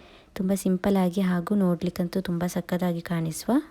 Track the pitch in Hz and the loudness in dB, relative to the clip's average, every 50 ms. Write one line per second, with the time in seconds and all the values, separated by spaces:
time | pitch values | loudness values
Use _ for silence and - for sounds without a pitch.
0 | - - - - - - - - 190 185 196 190 - 190 185 180 - 202 202 190 | -14 -20 -20 -20 -20 -14 -6 -4 0 0 0 0 2 0 0 2 2 2 2 4
1 | 185 180 170 202 190 180 180 175 170 - 208 202 185 175 175 165 180 175 - - | 2 2 2 2 2 2 2 0 0 0 2 2 4 2 2 0 -2 -4 -2 -2
2 | 180 170 - 190 185 - 170 170 175 180 - 180 175 - 180 170 180 175 170 165 | -4 -2 -2 -4 -2 -2 -2 -2 -2 -2 -2 -4 -4 -2 -2 0 0 0 -2 -2
3 | - - 175 165 165 160 156 - - - 233 294 302 - | -4 -4 -2 -2 -2 -2 -4 -4 -2 0 0 0 0 -2